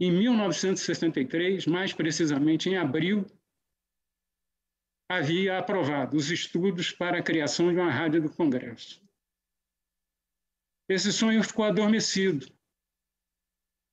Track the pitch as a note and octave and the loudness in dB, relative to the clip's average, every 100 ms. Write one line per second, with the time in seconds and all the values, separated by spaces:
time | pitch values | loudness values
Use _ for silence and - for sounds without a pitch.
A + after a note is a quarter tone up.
0 | F3+ F3 A#3 A#3 G3+ D#3 F#3+ F#3 - D#3+ | 0 2 4 2 0 0 -2 -2 -2 -2
1 | E3 D#3 B2+ E3 F3+ F#3+ D3+ F3 F#3+ F#3 | -2 0 -2 -2 -2 -2 0 0 -2 -2
2 | E3 D#3 E3 C#3+ D3+ D#3+ F3+ F#3 D#3+ D#3 | -2 0 0 2 2 2 2 0 0 0
3 | E3 G#3 F#3+ - _ _ _ _ _ _ | 0 0 -2 -10 _ _ _ _ _ _
4 | _ _ _ _ _ _ _ _ _ _ | _ _ _ _ _ _ _ _ _ _
5 | - F#3 D3 E3+ F#3+ F#3 F3+ G3 C#3 D3 | -6 -2 0 0 0 -2 -2 -2 0 -2
6 | A#2+ D3 C#3+ F3 - E3+ F#3+ F3 - - | -2 -2 -2 -4 -4 -2 0 0 -4 -4
7 | E3+ E3+ - D#3+ D3 - F3 F3 F3+ C3 | -4 -2 0 0 0 0 2 2 0 0
8 | E3 D#3+ D3+ - E3 B2+ - A2+ - - | 0 0 0 0 0 0 -4 -12 -18 -20
9 | _ _ _ _ _ _ _ _ _ _ | _ _ _ _ _ _ _ _ _ _
10 | _ _ _ _ _ _ _ _ - F#3+ | _ _ _ _ _ _ _ _ -2 0
11 | G3 - A3+ A3 - - G#3+ F#3+ G#3 A3 | 0 2 2 2 2 0 0 2 2 2
12 | - F#3+ F#3+ D3+ - _ _ _ _ _ | 0 0 0 0 -6 _ _ _ _ _
13 | _ _ _ _ _ _ _ _ _ | _ _ _ _ _ _ _ _ _